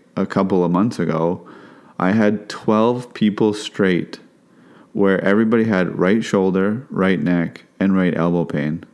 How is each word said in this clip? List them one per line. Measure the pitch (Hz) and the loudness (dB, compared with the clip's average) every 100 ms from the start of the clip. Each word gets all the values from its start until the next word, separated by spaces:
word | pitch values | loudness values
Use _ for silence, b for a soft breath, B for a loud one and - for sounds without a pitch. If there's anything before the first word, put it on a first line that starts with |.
| _ - | _ -6
a | 95 | -2
couple | 101 95 95 87 | 0 0 2 2
of | |
months | 87 95 - | 2 0 -2
ago, | 87 80 85 87 B B B B B - | -2 0 -2 -4 B B B B B -4
I | 92 | 0
had | 110 107 202 - | 2 2 0 -6
twelve | - - 107 117 123 120 | -8 -2 2 2 0 -6
people | - 107 101 107 | -2 -2 2 0
straight | 104 - - 98 87 87 - - _ _ B B B B | 0 -6 -2 0 0 -4 -12 -20 _ _ B B B B
where | 110 98 95 | 0 2 2
everybody | 95 104 110 117 | 2 2 2 2
had | 113 95 87 - | 2 2 0 0
right | 90 110 | 2 2
shoulder, | 107 101 95 95 98 113 - | 0 0 2 0 -2 -4 -6
right | - 95 92 | -2 0 0
neck, | 85 87 85 - - - | 0 0 -2 -8 -18 -4
and | 98 95 | 0 2
right | 90 - | 0 0
elbow | 85 87 | 0 0
pain. | 82 76 73 85 - | -2 -4 -4 -6 -10